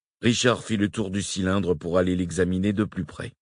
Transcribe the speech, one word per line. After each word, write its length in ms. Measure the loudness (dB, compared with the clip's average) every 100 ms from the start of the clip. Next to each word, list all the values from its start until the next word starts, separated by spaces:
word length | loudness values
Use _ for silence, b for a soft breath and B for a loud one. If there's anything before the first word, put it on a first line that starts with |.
| _ _
Richard 420 | 0 4 4 2
fit 120 | 0 0
le 120 | 0
tour 220 | 0 -4
du 120 | -2
cylindre 520 | -4 -2 0 0 0
pour 240 | -2 0 2
aller 180 | 2 0
l'examiner 560 | -2 0 0 2 0
de 120 | 0
plus 200 | -2 -4
près. « 300 | -8 -8 -12 -14